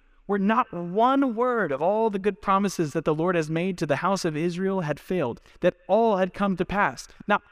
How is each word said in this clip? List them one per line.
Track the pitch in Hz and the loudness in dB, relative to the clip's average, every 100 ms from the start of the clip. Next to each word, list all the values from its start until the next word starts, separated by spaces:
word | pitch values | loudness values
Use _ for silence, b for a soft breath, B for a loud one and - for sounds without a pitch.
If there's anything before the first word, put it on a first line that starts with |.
| _ _ - | _ _ -4
where | 202 | 0
not | 190 220 - | 2 0 -2
one | 175 175 190 247 277 277 220 | -6 -4 2 2 4 2 0
word | 247 233 170 | 0 0 0
of | 135 | 0
all | 170 214 226 | 0 2 0
the | 202 | 0
good | 202 196 | -4 -4
promises | - 190 196 - 156 | 0 2 2 0 -2
that | 160 165 | -2 0
the | |
Lord | 156 175 175 | 0 2 0
has | 156 | 0
made | 160 185 180 | -2 -2 -2
to | 156 | -2
the | - | 0
house | 175 196 175 | 0 0 -2
of | 151 | -2
Israel | 175 175 190 190 | -2 -2 -2 -2
had | 151 147 | -2 -4
failed, | - 185 123 - b b | -4 -2 -2 -6 b b
that | 180 - - | 0 0 2
all | 208 226 190 | 4 4 2
had | 185 | 0
come | - 202 180 | 0 -2 0
to | 180 | -2
pass. | 202 175 135 - - - | 0 0 -2 -14 -10 -2
Not | 208 - | -2 -2